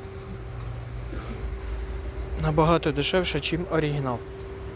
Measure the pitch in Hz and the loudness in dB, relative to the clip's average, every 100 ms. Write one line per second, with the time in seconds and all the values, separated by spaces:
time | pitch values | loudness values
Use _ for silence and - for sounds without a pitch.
0 | - - - - - - - - - - | -10 -10 -8 -8 -8 -6 -6 -6 -6 -6
1 | - - - 226 - - - - - - | -6 -6 -4 -4 -4 -4 -4 -4 -4 -4
2 | - - - - 156 156 160 165 160 143 | -6 -4 -4 0 4 6 8 8 4 2
3 | 139 185 180 151 - 160 175 160 151 143 | 4 4 4 0 0 0 2 2 2 2
4 | 135 117 - - - - - | 0 -2 -4 -10 -10 -8 -10